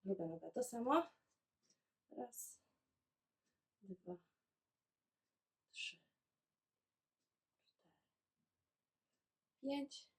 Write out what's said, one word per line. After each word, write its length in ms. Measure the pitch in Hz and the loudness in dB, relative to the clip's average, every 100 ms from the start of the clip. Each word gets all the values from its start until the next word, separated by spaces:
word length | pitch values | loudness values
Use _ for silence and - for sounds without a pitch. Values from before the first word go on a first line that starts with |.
Druga 220 | 190 190 165 | 2 0 0
noga 240 | 165 - | -4 -4
to 120 | - | -2
samo. 440 | 247 233 240 311 339 - _ _ _ _ _ _ _ _ _ | 0 0 6 6 6 -8 _ _ _ _ _ _ _ _ _
Raz, 480 | - 247 - - - _ _ _ _ _ _ _ _ _ _ _ _ | -8 -8 -8 -12 -14 _ _ _ _ _ _ _ _ _ _ _ _
dwa, 340 | 196 180 175 180 _ _ _ _ _ _ _ _ _ _ _ _ _ _ _ | -12 -10 -6 -8 _ _ _ _ _ _ _ _ _ _ _ _ _ _ _
trzy, 260 | - - 170 | -6 -6 -8
cztery, 1900 | 170 _ _ _ _ _ _ _ _ _ _ _ _ _ _ _ _ _ 170 _ _ _ _ _ _ _ _ _ _ _ _ _ _ _ _ _ | _ _ _ _ _ _ _ _ _ _ _ _ _ _ _ _ _ _ -20 _ _ _ _ _ _ _ _ _ _ _ _ _ _ _ _ _
pięć. 480 | 269 277 277 - - | 2 2 0 -6 -16